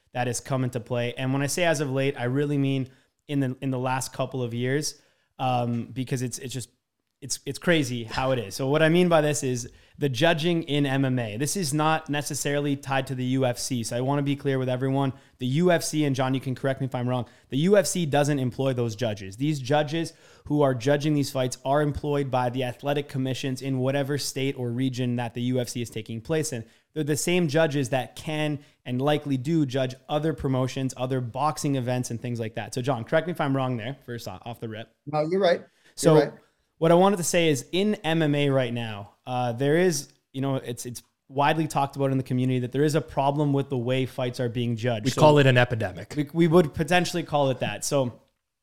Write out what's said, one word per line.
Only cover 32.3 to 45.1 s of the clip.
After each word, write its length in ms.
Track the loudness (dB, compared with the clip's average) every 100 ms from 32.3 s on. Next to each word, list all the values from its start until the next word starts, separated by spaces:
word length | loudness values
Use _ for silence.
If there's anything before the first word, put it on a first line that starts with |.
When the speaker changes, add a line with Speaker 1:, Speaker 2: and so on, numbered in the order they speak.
| -6
Speaker 1:
like 160 | -6 -8
that. 180 | -8
So 80 | -4
John, 240 | -2 -2 0
correct 220 | 0 0
me 40 |
if 80 | -2
I'm 160 | 0 0
wrong 220 | 0 -4
there, 180 | -6 -10 -10
first 220 | -10 -10
off, 140 | -12 -12
off 140 | -10
the 80 | -10
rip. 220 | -10 -14 _ -4
Speaker 2:
No, 160 | 0
you're 180 | 2 4
right. 220 | 4 2
You're 60 | -2 _ _ 2
Speaker 1:
So 200 | 6 8
Speaker 2:
right. 180 | 6 -2 _ _ _ 0
Speaker 1:
what 140 | 6
I 40 | 8
wanted 220 | 8 4
to 60 |
say 240 | 2 4 4
is 160 | 2 0
in 240 | 0 0 0
M 260 | 0 2
M 140 | 4 4
A 140 | 4
right 240 | 2 2
now, 380 | -2 -6 -8 -12 _ -6
uh, 280 | -2 -2
there 240 | 0 2 4
is, 340 | 4 0 -8 _ _
you 80 | -6
know, 160 | -2 -2
it's, 280 | -4 -10 -10
it's 160 | -12 _ _ _
widely 360 | 2 2 2 0
talked 300 | 0 -2 0
about 160 | 0
in 60 | 0
the 60 |
community 360 | 0 0 0 0
that 140 | -2
there 100 | 0
is 100 | 2
a 80 | 0
problem 520 | -2 0 0 2 2
with 160 | 0 0
the 80 | -4
way 280 | -2 0 -2
fights 340 | -4 -6 -2
are 80 | -4
being 260 | -2 -2 -2
judged. 300 | -2 -2
Speaker 3:
We 60 | -2